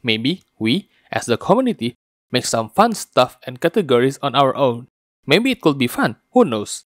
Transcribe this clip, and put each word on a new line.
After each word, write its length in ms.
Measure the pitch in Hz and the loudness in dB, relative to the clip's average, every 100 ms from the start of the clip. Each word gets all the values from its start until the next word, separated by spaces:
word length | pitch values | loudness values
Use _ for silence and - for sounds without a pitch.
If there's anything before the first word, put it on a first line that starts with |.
Maybe 420 | - 110 123 185 _ _ | -2 -2 -2 -6 _ _
we, 320 | 110 160 - _ _ | -2 -2 -4 _ _
as 140 | 110 | -8
the 120 | - 113 | -2 -4
community, 580 | - 202 254 180 117 - _ _ _ | 2 2 2 -2 -6 -8 _ _ _
make 140 | 127 | -6
some 240 | - 117 110 | -2 -4 -2
fun 240 | - 233 | 2 2
stuff 440 | 214 - - 127 - | 0 -2 0 0 -2
and 160 | - 127 | -16 -4
categories 560 | 165 226 151 120 131 139 | 0 0 2 2 2 0
on 140 | 139 | -2
our 200 | 135 135 | 2 0
own. 320 | 123 135 120 127 _ _ _ | 2 -2 -2 -12 _ _ _
Maybe 260 | - 165 254 | 0 0 2
it 100 | 247 | 0
could 160 | 160 139 | 0 0
be 100 | 120 | -2
fun, 300 | - 160 101 _ | -2 -4 -4 _
who 140 | 247 | 2
knows? 400 | 196 110 101 - _ | 2 0 -6 -12 _